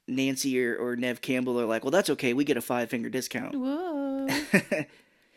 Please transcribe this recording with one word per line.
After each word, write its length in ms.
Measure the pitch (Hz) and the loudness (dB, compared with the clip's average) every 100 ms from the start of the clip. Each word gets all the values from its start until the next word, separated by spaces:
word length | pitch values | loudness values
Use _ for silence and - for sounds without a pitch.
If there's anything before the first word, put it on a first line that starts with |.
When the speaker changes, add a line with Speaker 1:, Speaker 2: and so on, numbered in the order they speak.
| - | -4
Speaker 1:
Nancy 560 | 131 135 135 139 127 | 0 0 0 0 2
or, 120 | 123 - | 2 0
or 180 | 123 120 | -2 -2
Neve 260 | 123 120 | -2 -2
Campbell 380 | - 127 127 120 | -2 0 2 2
are 60 | 113 | 2
like, 180 | 113 | 0
"Well, 60 | 131 | 2
that's 220 | 175 185 | 2 2
okay. 220 | 139 131 120 | 2 2 4
We 80 | |
get 140 | 147 123 | 2 2
a 40 | |
five-finger 480 | - 123 117 120 117 | 0 -2 0 -2 -2
discount." 460 | 123 127 123 - 277 | -4 -4 -6 -4 -4
Speaker 2:
Whoa. 720 | 262 294 359 294 277 269 269 | -2 -2 -4 -4 -4 -2 -2
Speaker 1:
<laughs> 580 | 269 294 - - 170 147 - _ _ _ | -4 2 2 2 -4 -4 -12 _ _ _